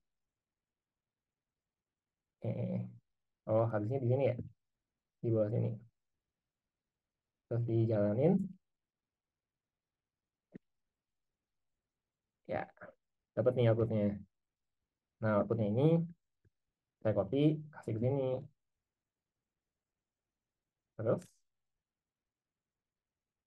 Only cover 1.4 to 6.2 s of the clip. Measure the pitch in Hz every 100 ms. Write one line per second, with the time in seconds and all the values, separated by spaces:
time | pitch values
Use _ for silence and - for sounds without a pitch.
1.4 | _ _ _ _ _ _ _ _ _ _
2.4 | - - - - - - _ _ _ _
3.4 | - 110 113 107 107 135 120 131 123 -
4.4 | - _ _ _ _ _ _ - 120 110
5.4 | 107 113 117 117 - _ _ _